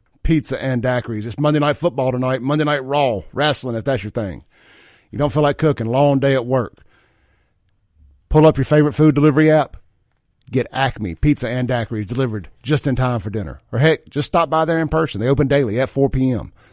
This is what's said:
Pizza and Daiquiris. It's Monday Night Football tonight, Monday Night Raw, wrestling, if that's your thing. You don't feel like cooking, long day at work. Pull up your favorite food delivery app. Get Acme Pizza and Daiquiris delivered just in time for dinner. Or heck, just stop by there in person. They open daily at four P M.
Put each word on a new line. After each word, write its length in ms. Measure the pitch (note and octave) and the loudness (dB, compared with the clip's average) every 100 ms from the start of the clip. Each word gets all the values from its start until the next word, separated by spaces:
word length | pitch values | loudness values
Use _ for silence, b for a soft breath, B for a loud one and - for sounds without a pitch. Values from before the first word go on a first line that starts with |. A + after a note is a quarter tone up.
| _ _ | _ _
Pizza 400 | - D#3 - C3 | 0 0 0 -4
and 200 | C3+ B2+ | -2 -2
Daiquiris. 440 | B2 B2 A#2+ A2 A2 | 0 -2 -4 -6 -8
It's 120 | A2 | -2
Monday 220 | D3 D3+ | 0 2
Night 160 | D3 D3 | 0 0
Football 360 | F3 B2 C3 | -2 0 -2
tonight, 280 | B2+ B2+ C3 | -2 -2 -2
Monday 240 | B2+ D3+ | -2 0
Night 180 | D3+ D3 | 0 -2
Raw, 420 | C3 C#3+ C#3 G#2 - | -2 0 0 0 -6
wrestling, 420 | A2+ D3+ C#3 B2+ A2+ | -2 -2 -2 -4 -4
if 80 | |
that's 180 | A2 C3 | -2 -4
your 80 | G#2+ | -4
thing. 320 | A#2+ G#2 E2+ - b b b b b b | -6 -6 -8 -16 b b b b b b
You 80 | G2+ | -4
don't 120 | D3 | -2
feel 120 | D3 | 2
like 160 | D3 C#3+ | 0 2
cooking, 280 | D#3+ C#3+ A2+ | 0 0 -2
long 320 | B2 C#3+ C#3 | 2 2 4
day 140 | C#3 | 2
at 140 | C3+ A#2+ | 0 0
work. 320 | B2+ A2 - _ _ _ _ _ _ _ _ _ _ _ _ - _ - | -2 -2 -10 _ _ _ _ _ _ _ _ _ _ _ _ -20 _ 0
Pull 160 | D3+ D#3 | 4 6
up 100 | C3+ | 4
your 80 | |
favorite 300 | C3+ D3+ D3+ | 2 2 2
food 200 | C3 D#3 | 4 2
delivery 360 | C#3+ D3 C3+ D#3 | 4 4 4 4
app. 260 | D#3 C3+ - - _ _ _ _ _ - | 2 0 -8 -20 _ _ _ _ _ -6
Get 160 | B2 A#2 | -4 -4
Acme 420 | B2 C3+ - G#2 | -2 -2 -2 -8
Pizza 360 | E2 D3 C#3+ A#2+ | -2 0 0 -2
and 180 | B2 B2 | -4 -2
Daiquiris 380 | B2+ A2 A2 F#2+ | -2 -4 -6 -6
delivered 420 | A#2 C3 G#2+ F2+ - | -4 -4 -6 -10 -12
just 240 | A#2+ D3 - | -2 -2 0
in 100 | B2 | 0
time 240 | B2+ A#2+ | 0 -2
for 80 | G2+ | -4
dinner. 320 | G#2+ E2+ C2 _ | -6 -8 -10 _
Or 80 | A2 | 0
heck, 300 | D3+ D3+ - | 2 2 -2
just 180 | - D3 | -6 -2
stop 220 | F3+ D#3+ | 0 2
by 160 | D#3+ | 0
there 140 | D#3+ E3 | 0 0
in 100 | D#3 | 0
person. 320 | D#3+ D#3+ G2+ | 0 -2 -2
They 80 | A#2 | 0
open 180 | C#3 C#3+ | 2 2
daily 320 | C#3 B2+ A2 | 2 0 -2
at 120 | C3 | -2
four 180 | - C3+ | 0 0
P 220 | C3 C3 | 2 0
M. 240 | A#2+ - b b | -2 -6 b b